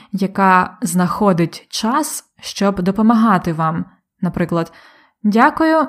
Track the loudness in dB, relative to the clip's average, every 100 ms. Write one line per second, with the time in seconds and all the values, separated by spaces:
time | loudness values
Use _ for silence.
0 | -12 -6 -4 0 2 4 0 -6 -4 -2
1 | -2 0 0 2 0 -4 _ -6 -2 -2
2 | -4 -8 -16 _ -16 -2 -2 0 -2 2
3 | 2 4 2 2 0 -2 -2 -4 -8 _
4 | _ _ -6 -4 -2 -2 -4 -12 -20 _
5 | _ _ 0 4 2 2 2 2